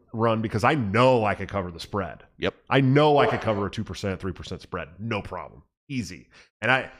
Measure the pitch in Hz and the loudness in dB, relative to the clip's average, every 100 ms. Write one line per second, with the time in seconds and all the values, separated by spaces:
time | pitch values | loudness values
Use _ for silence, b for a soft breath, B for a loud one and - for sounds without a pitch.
0 | _ 113 113 110 110 107 123 156 101 110 | _ 0 2 2 0 2 2 2 2 4
1 | 131 123 104 92 95 101 90 82 - 104 | 6 4 2 -2 -4 -6 -6 -10 -8 -6
2 | 82 - - - 92 - - 135 131 143 | -6 -10 -20 -6 -6 -4 0 2 4 6
3 | 151 143 120 120 110 101 98 110 98 87 | 6 4 2 0 -2 -2 -2 -6 -8 -6
4 | 101 90 95 - - 90 - 90 76 90 | -6 -4 -6 -8 -12 -14 -10 -10 -10 -10
5 | 113 104 90 90 71 - _ _ - 127 | -6 -6 -6 -10 -12 -18 _ _ -10 -8
6 | 87 73 - b b _ 117 131 98 | -8 -12 -20 b b _ -2 -2 -2